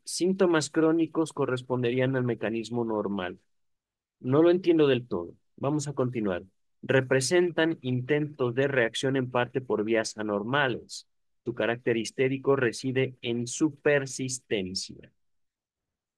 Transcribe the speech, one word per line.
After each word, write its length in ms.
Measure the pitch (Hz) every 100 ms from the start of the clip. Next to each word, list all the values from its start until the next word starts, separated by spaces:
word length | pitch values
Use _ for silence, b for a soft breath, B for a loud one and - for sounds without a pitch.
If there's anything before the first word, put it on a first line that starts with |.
síntomas 680 | - - 175 190 185 160 147
crónicos 600 | 165 160 165 156 156 156
corresponderían 840 | - 131 127 123 127 120 127 127 131
al 80 |
mecanismo 600 | 123 113 107 113 107 120
normal. 560 | 113 107 101 98 90 95 _ _ _ _ _ _ _ _
No 220 | 127 139
lo 80 | 170
entiendo 360 | 180 180 165 143
del 200 | 123 123
todo. 280 | 95 85 - _ -
Vamos 320 | 135 151 143
a 60 |
continuar. 500 | 135 127 123 104 87 95 _ _ _
Representan 960 | - 131 127 135 131 180 180 165 160 165
intentos 720 | 127 127 127 147 147 147 123
de 140 | 117 139
reacción 480 | 131 113 - 135 135
en 140 | 127
parte 300 | 123 123 135
por 240 | 131 107
vías 320 | 107 113 110 -
anormales. 920 | 107 101 104 143 135 92 - - - _ _ _
Su 100 | -
carácter 420 | 117 110 120 127 113
histérico 600 | 104 - 131 135 135 135
reside 600 | 120 104 131 131 131 -
en 240 | 123 120 120
su 300 | - 156 147
persistencia. 1400 | 151 143 135 - 131 127 - 110 92 95 - - - _ _ _ _ _ _ _ _ _ _